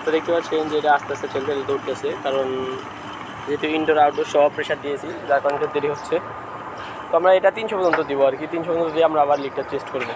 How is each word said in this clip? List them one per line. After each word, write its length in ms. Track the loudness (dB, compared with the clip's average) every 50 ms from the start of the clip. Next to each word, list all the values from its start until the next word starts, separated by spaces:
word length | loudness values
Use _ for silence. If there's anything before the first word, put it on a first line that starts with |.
| -2
তো 40 | 0 0
দেখতে 160 | 0 0 2 0
পাচ্ছেন 260 | 0 0 0 -2 -2 -2 0
যে 60 | -2 0
এটা 100 | 4 4 2 2
আস্তে 140 | 2 -4 -6
আস্তে 140 | -6 -6 -4 -4
ঠেলতে 180 | -4 -2 -2 -2
ঠেলতে 180 | -2 -2 -2 -4 -4
উঠতেছে, 320 | -2 -4 -6 -4 -4 -4 -6 -2 -4
কারণ 220 | -2 0 0 0 0 -2 -4 -4 -4 -6 -8 -10 -12 -14 -12 -12 -12 -12 -12 -12 -12 -12 -12 -4
যেহেতু 200 | -4 -4 -2 -2 0 0 0
ইনডোর 200 | 2 4 6 6 6
আউটডোর 260 | 6 4 2 -4 2 4
সহ 100 | 4 4 4 4
প্রেশার 240 | 0 -4 -2 -4 -4 -2
দিয়েছি, 220 | -6 -6 -4 -6 -8 -8 -8 -2 0
যার 120 | 0 2
কারণে 160 | 2 0 0 0
একটু 120 | -2 -2 -2
দেরি 120 | 0 0 0 -4
হচ্ছে। 220 | -4 -4 -4 -4 -4 -4 -6 -12 -12 -12 -12 -14 -12 -12 -12 -12 -12 -12 -12 -12 -12 -6 0
তো 40 | 0 4
আমরা 120 | 6 6 6 6
এটা 100 | 6 4 2 2
তিনশো 180 | -4 -2 -2 2
পর্যন্ত 220 | 2 2 2 2 0 0
দিব 100 | 2 4 4 4
আর 60 | 4 0
কি, 60 | -4 -4 -4
তিনশো 160 | -4 -2 0
পর্যন্ত 200 | 0 0 0 0 2
দিয়ে 120 | 4 4 4
আমরা 100 | 6 4 4
আবার 120 | 4 4 0 0
লিকটা 200 | -4 -4 -6 -6 -4
টেস্ট 180 | -4 -6 -6 -6 -6
করবো। 200 | -6 -6 -6 -8